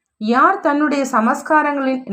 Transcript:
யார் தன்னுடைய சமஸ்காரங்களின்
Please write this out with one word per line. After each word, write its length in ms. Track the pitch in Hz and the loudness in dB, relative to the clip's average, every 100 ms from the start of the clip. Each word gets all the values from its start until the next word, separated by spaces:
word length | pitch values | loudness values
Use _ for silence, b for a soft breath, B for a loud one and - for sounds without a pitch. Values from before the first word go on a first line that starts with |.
| _ - | _ -8
யார் 380 | 214 247 320 392 | -2 2 2 2
தன்னுடைய 420 | 330 285 302 285 262 | 0 0 0 0 0
சமஸ்காரங்களின் 920 | 240 226 285 - 302 294 285 262 262 - | 0 0 0 0 0 2 -2 -2 -4 -4